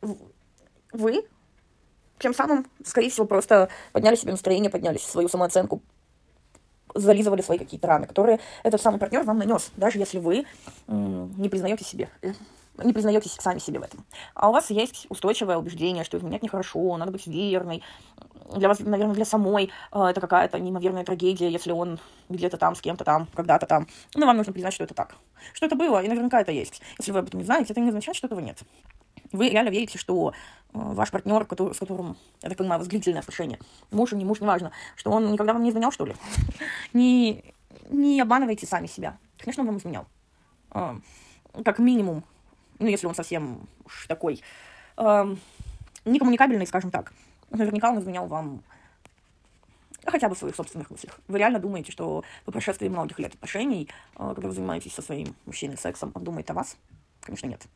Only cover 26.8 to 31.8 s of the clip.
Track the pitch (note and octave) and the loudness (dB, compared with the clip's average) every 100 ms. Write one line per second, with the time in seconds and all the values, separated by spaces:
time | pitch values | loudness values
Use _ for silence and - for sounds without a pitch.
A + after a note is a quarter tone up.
26.8 | - - - G3 F3+ F#3 F#3 C#4 A3+ G#3+ | -20 -10 -2 -2 -2 -6 0 2 2 0
27.8 | A#3+ G#3+ G#3+ F#4 B3+ G3+ C#3 - - _ | 0 0 -4 -6 -6 -6 -8 -12 -20 _
28.8 | - - _ - - F#3+ B3 G#3 A#3 G3 | -20 -20 _ -20 -10 0 2 4 2 0
29.8 | A3+ F3+ - F3+ E3 - - - _ G#3+ | -4 -8 -2 0 0 -4 -18 -20 _ -10
30.8 | - G3+ G#3+ F#3+ G3 G#3+ G#3+ - F#3+ F#3+ | -8 -2 -2 -2 0 0 0 -2 -4 -4